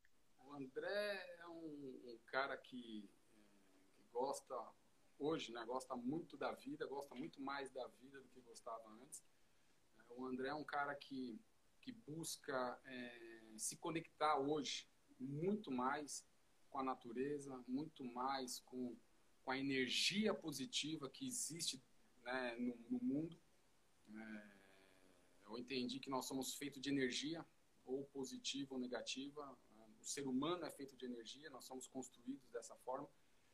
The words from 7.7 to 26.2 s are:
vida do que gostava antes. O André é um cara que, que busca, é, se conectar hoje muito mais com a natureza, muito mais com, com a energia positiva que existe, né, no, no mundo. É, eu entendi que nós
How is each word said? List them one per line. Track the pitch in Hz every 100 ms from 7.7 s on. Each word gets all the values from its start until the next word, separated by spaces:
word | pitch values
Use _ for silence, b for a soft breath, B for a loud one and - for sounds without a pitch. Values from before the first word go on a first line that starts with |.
| 131 120 -
vida | 131 139
do | 127
que | 123
gostava | 120 110 120 113 110 110
antes. | 143 - - - - - - - - - -
O | 120 127
André | 127 135
é | 151
um |
cara | 147 147 143 143
que, | - 135 123 107 - - - -
que | -
busca, | 113 - 160 160 - - 127 123 127 131
é, | 127 123 120 117 113 113 110
se | - 156
conectar | 170 160 160 - 151 147
hoje | 139 151 123 - - - - -
muito | 131 143 180 214 147
mais | 127 127 147 147 - - - - - -
com | 135
a |
natureza, | 131 127 123 117 139 147 139 131 123
muito | 131 156 -
mais | 127 120 131 135 123 -
com, | - 127 123 113 - - - -
com | -
a | 131
energia | 135 135 123 - - 196 214
positiva | - 160 135 127 - 147 156 135
que | - 131
existe, | 123 - 165 160 139 - - - -
né, | 123 131 123 117
no, | 123 117 -
no | 123
mundo. | 123 143 165 - - - - - - - -
É, | 107 110 107 107 98 95 95 95 95 95 - - - 104
eu | 117
entendi | 123 131 123 135
que | 131
nós | 131